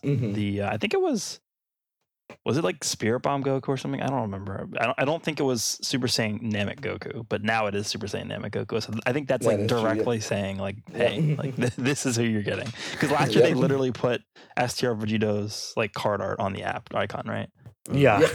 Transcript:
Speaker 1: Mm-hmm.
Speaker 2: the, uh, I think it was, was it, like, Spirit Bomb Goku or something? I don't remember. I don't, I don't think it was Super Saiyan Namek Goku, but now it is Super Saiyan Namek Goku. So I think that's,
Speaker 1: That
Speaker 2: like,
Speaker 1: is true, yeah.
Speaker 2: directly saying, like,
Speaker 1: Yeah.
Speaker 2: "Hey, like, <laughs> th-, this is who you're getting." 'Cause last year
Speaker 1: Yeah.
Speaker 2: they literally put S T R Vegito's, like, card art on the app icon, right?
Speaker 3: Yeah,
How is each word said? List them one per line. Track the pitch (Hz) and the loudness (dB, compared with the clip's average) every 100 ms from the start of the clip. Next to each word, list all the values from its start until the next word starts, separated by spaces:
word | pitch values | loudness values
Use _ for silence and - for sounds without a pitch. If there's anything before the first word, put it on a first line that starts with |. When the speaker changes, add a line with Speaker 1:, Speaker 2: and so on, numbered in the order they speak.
Speaker 1:
Mm-hmm. | 135 139 113 | 0 0 0
Speaker 2:
the, | 104 101 101 | 0 -2 0
uh, | 101 | -2
I | 107 | 0
think | - | 0
it | 392 | 2
was, | 370 240 - - _ _ _ _ _ _ _ _ - - - | 2 0 -2 -10 _ _ _ _ _ _ _ _ -20 -8 -2
was | 120 | 0
it, | |
like, | 175 170 | 0 -2
Spirit | - - 110 123 | -4 -2 0 0
Bomb | 143 143 | 0 0
Goku | 139 135 127 | 0 0 0
or | 135 | -2
something? | 143 139 | -2 -4
I | 131 | -2
don't | 135 | -2
remember. | 110 95 98 95 - - | -2 -6 -6 -8 -6 -2
I | 117 | -2
don't, | 131 | 0
I | 139 | 0
don't | 160 | 0
think | 165 151 | -2 0
it | |
was | 139 123 - - | 2 2 0 -4
Super | - 135 123 | -2 0 0
Saiyan | - 110 104 | 2 0 -2
Namek | 117 104 101 - | -2 -2 -2 -4
Goku, | - 95 - - 110 | -6 -6 -8 -10 -6
but | 107 | -2
now | 104 113 107 | 0 2 0
it | 98 | 0
is | 107 | -4
Super | 107 101 | -4 -6
Saiyan | 98 92 | -6 -6
Namek | 104 104 | -6 -6
Goku. | 107 110 113 | -6 -2 -4
So | - 110 127 | -4 -2 0
I | |
think | 131 131 | 0 0
that's, | 131 117 | 0 2
Speaker 1:
That | 107 | 2
Speaker 2:
like, | |
Speaker 1:
is | 107 | 2
true, | 120 | 2
yeah. | 110 | 2
Speaker 2:
directly | 110 110 113 | 2 2 0
saying, | 107 101 98 98 | 0 -2 -2 -4
like, | 98 - - | -6 -8 -8
Speaker 1:
Yeah. | - - | 0 0
Speaker 2:
"Hey, | - 156 139 | 2 0 0
like, | 135 120 | -2 0
<laughs> | |
th-, | 120 - | -2 0
this | 127 143 131 | 0 0 0
is | 117 | 0
who | |
you're | 117 107 | 2 0
getting." | 101 101 113 - - - | -2 -4 -4 -8 -8 -2
'Cause | 151 | 2
last | 147 147 - | 2 4 6
year | |
Speaker 1:
Yeah. | - | 6
Speaker 2:
they | 131 | 6
literally | 131 135 131 | 4 4 2
put | 117 127 117 - - - - | 0 0 0 -4 -20 -8 -2
S | 123 - | 0 0
T | 123 | 0
R | 110 | 0
Vegito's, | 107 110 107 104 104 107 - - | 0 2 2 2 -2 -6 -6 -2
like, | 110 | -2
card | - 110 101 | 0 0 0
art | 98 101 | 0 -2
on | 101 | -2
the | 101 | -2
app | 95 98 - - | -4 -6 -6 -4
icon, | 101 - - | -2 -4 -6
right? | 107 - _ - - - | -6 -6 _ -20 -18 -4
Speaker 3:
Yeah, | 139 135 107 156 | 4 6 8 6